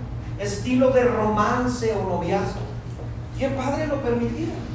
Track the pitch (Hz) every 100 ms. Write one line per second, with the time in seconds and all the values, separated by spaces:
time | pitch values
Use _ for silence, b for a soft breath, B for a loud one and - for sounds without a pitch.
0 | - - B B 202 196 247 254 254 254
1 | 240 214 214 208 226 247 247 - 226 208
2 | 185 175 175 190 - - - - - -
3 | - - - - 262 262 262 302 302 269
4 | 240 240 233 - 330 - -